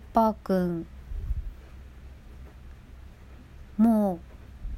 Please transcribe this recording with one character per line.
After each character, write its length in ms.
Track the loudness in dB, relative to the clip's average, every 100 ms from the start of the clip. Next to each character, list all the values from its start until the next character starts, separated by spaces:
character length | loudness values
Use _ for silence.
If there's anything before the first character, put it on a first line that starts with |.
| 4
パ 180 | 6 6
ー 20 |
く 220 | 2 2 4
ん、 320 | 4 0 -6 -14 -8 -6 -2 -4 -4 -12 -16 -18 -18 -18 -18 -18 -18 -16 -16 -16 -18 -18 -18 -18 -18 -18 -20 -20 -18 -18 -8 4
も 380 | 6 8 4 0
う 40 | -8 -18 -18 -12 -10